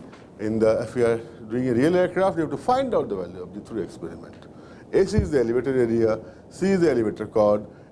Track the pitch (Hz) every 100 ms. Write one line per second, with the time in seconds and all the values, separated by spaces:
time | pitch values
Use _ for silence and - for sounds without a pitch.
0 | - - - - 107 110 110 110 - 127
1 | 117 117 - - 107 120 127 117 151 180
2 | 180 180 190 165 151 143 - 254 262 190
3 | 123 98 87 90 90 101 - 113 82 -
4 | 85 82 78 - - - - - - 127
5 | 190 208 175 147 117 120 123 131 117 117
6 | 110 110 - - - - 185 190 165 120
7 | 107 90 104 110 104 104 107 - -